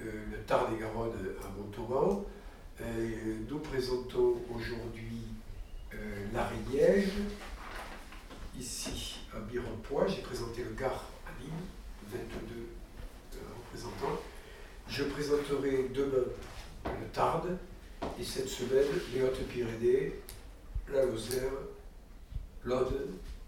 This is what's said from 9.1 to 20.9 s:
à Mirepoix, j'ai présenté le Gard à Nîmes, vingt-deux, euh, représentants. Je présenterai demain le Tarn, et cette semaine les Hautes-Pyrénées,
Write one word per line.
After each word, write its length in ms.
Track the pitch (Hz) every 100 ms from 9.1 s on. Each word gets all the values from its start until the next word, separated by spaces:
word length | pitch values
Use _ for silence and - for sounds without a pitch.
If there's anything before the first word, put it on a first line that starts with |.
| - -
à 40 | - 107
Mirepoix, 560 | 123 - 107 - 139 190
j'ai 160 | -
présenté 400 | - 120 117 113
le 120 | 110
Gard 300 | 113 135 - - - -
à 160 | -
Nîmes, 240 | 139 165 190 - - - 104
vingt-deux, 600 | 113 113 110 110 117 117 - - - - - -
euh, 40 | - - -
représentants. 640 | - - - - 135 - - - - - - - -
Je 140 | 131
présenterai 840 | 139 147 139 147 143 139 139 131 127
demain 340 | 131 139 131 120 - - - - -
le 220 | - 123 -
Tarn, 460 | 135 123 160 180 185 - - - - 131 -
et 20 |
cette 260 | 120 - -
semaine 380 | - 123 135 143 123 -
les 100 | 127
Hautes-Pyrénées, 920 | 127 - - 123 113 113 120 135 - - - - - - - - -